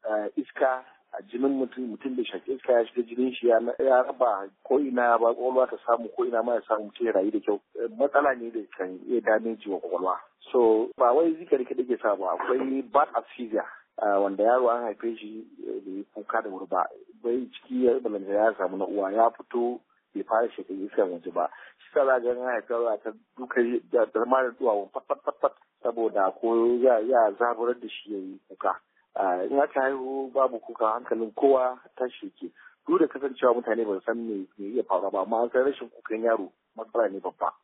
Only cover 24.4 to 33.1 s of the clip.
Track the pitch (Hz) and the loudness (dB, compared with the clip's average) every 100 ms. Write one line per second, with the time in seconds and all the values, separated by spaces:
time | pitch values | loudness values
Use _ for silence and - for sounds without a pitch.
24.4 | 127 117 127 104 95 135 _ 139 - - | 2 0 0 0 -4 -12 _ -6 -6 -2
25.4 | - - _ _ 123 117 113 98 95 - | -4 -4 _ _ -6 -2 0 2 0 0
26.4 | 117 117 117 120 127 117 113 123 107 101 | 0 2 4 4 4 4 4 4 4 2
27.4 | 120 113 120 120 - - 104 101 92 95 | -2 0 -2 -4 -8 -16 -10 -10 -10 -16
28.4 | _ 95 95 90 _ _ _ - 98 90 | _ -6 -4 -4 _ _ _ -4 -2 0
29.4 | 95 139 151 143 135 135 131 135 135 127 | 0 0 0 0 0 -2 -6 -6 -4 0
30.4 | 131 120 - 117 110 113 123 113 113 - | 0 -2 -12 -2 0 0 -4 -4 -4 2
31.4 | 139 135 127 127 - - 127 - 147 _ | 4 4 2 -4 -16 -6 -6 -6 -16 _
32.4 | - _ - _ - 180 156 | -16 _ -20 _ 0 2 2